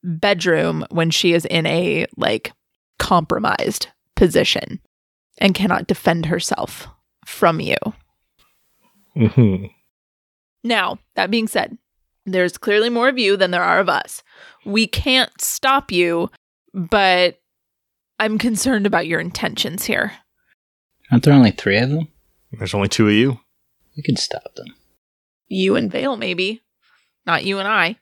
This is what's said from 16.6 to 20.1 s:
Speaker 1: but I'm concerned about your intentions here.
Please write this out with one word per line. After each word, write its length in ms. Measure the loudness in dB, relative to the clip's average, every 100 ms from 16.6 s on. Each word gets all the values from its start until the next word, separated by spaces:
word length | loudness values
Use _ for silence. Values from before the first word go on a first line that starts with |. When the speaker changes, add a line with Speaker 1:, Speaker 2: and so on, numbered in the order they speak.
| _
Speaker 1:
but 680 | -10 -2 2 4 4 2 -2 _ _ _ _ _ _ _ _
I'm 200 | -2 0
concerned 480 | 0 0 0 0 0
about 200 | 0 0
your 140 | -4
intentions 640 | -4 -6 -6 -4 -6 -6
here. 280 | -4 -2 -2